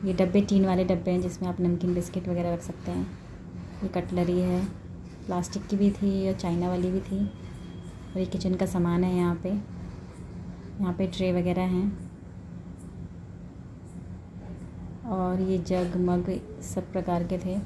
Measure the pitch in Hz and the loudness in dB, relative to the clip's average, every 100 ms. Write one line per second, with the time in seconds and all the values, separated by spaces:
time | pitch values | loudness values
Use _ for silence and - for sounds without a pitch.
0 | 196 175 185 202 202 202 190 185 185 180 | 0 4 6 6 6 6 6 6 4 4
1 | 185 180 180 175 180 180 180 175 180 175 | 4 2 2 -2 -4 2 4 4 2 2
2 | 175 185 180 175 175 170 - - - 180 | 0 -4 -2 0 0 0 -4 -8 -4 -4
3 | 180 - - - - - - - 190 185 | -4 -6 -14 -14 -12 -12 -10 -6 -2 -2
4 | 175 180 175 180 180 180 196 - - - | 0 2 4 4 4 2 0 -6 -12 -12
5 | - - - 180 170 202 - 196 202 196 | -12 -12 -4 -2 -2 -4 -2 4 4 4
6 | 202 196 190 185 180 170 180 180 180 185 | 2 2 2 0 0 2 2 2 2 0
7 | 190 196 202 - - - - - - - | 0 0 -2 -2 -12 -12 -12 -12 -12 -12
8 | - 185 185 185 185 185 185 180 175 175 | -8 -2 -2 0 0 2 2 2 4 4
9 | 180 180 175 170 185 202 202 - - - | 4 4 4 2 0 -2 -2 -10 -10 -10
10 | - - - - - - - - 185 180 | -12 -12 -12 -10 -10 -10 -12 -2 0 2
11 | 190 - 185 180 175 180 185 180 202 190 | 0 2 2 4 4 2 2 2 2 -2
12 | - - - - - - - - - - | -8 -12 -14 -14 -12 -12 -12 -12 -12 -12
13 | - - - - - - - - - - | -12 -12 -14 -14 -14 -14 -14 -14 -14 -12
14 | - - - - - - - - - - | -12 -12 -12 -12 -12 -10 -10 -10 -12 -10
15 | 240 190 185 185 190 185 170 185 175 180 | -4 0 2 2 2 2 2 2 2 2
16 | 180 180 175 185 - - - - 185 190 | 4 4 2 -2 -4 -10 -6 -6 -2 -2
17 | 180 175 170 185 180 190 | 0 0 2 0 0 -2